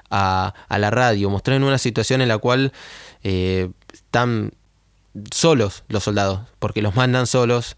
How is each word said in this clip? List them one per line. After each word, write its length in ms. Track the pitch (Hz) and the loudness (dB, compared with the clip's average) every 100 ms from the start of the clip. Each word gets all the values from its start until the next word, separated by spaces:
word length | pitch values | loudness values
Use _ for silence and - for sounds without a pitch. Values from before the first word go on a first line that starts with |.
| - | -4
a, 440 | 101 95 95 95 - - | 0 2 0 -2 -6 -4
a 100 | 101 | 0
la 120 | 104 | 2
radio, 400 | 117 123 101 98 | 2 2 2 0
mostrar 260 | 98 - 135 | -2 0 0
en 80 | |
una 140 | 139 131 | 2 0
situación 420 | 123 110 - 131 | 0 -2 0 0
en 80 | 123 | 2
la 100 | 107 | 0
cual, 340 | 123 127 135 - - - - - | 0 0 0 -6 -20 -20 -20 -8
eh, 480 | 98 92 92 92 92 - _ | -4 -2 0 -2 -4 -8 _
están 600 | - _ 120 120 110 104 - _ _ _ _ _ 104 104 | -20 _ 0 0 -2 -6 -10 _ _ _ _ _ -16 -8
solos 520 | - 165 139 101 - - | 0 4 4 2 -4 -6
los 160 | 107 | -4
soldados, 360 | 107 101 98 95 117 - | -2 0 0 -2 -8 -8
porque 240 | 107 107 | -6 -2
los 120 | 107 | 0
mandan 320 | 107 127 127 120 | 2 2 2 2
solos 500 | 127 120 120 - | 2 2 0 -2